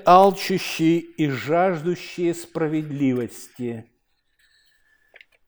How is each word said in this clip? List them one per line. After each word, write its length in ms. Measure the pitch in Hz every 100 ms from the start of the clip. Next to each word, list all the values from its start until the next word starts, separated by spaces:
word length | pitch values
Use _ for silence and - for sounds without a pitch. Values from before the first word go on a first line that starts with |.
| -
алчущие 920 | 180 196 185 - 185 - - 160 170
и 280 | 165 - 151
жаждущие 1040 | 127 123 165 190 170 165 175 - - 175
справедливости – 1600 | 170 - 165 156 156 151 143 135 123 117 - - - 120 117 - _ _ _ _ _ _ _ _ _ _ _ _ - _ _